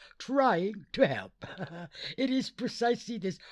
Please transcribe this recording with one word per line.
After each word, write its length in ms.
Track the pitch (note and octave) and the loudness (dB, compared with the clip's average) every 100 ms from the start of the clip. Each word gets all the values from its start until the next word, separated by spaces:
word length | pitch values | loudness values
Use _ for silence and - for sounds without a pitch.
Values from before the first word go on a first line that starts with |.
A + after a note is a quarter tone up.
| - - | -20 -14
trying 680 | - C#4 C4 E3+ F#3+ G3+ - | 0 4 6 4 0 -4 -6
to 120 | - G3+ | 4 4
help. 400 | A2 F#2+ - - - | 4 -6 -12 -14 -10
<laughs> 320 | F#3+ E3+ E3+ - - - | -10 -10 -14 -12 -10 -2
It 120 | C4 | 0
is 220 | C4 - | 2 -2
precisely 680 | - B3 - A#3 A#3 - A#3 | -4 -6 0 2 2 -2 -6
this 200 | F#3+ - - | -4 -6 -14